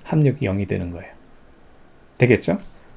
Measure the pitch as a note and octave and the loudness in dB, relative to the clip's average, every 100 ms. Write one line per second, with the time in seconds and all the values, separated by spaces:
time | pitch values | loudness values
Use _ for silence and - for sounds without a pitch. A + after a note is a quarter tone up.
0 | - D#3+ C#3+ - G2 G2 F#2+ G2 F2 E2+ | -2 2 2 2 -2 -4 -2 -4 -6 -10
1 | - - - - - - - - - - | -16 -20 -20 -20 -20 -20 -20 -20 -20 -20
2 | - - B2 G#2+ - F#3+ - - - | -20 0 4 4 2 -4 -4 -20 -20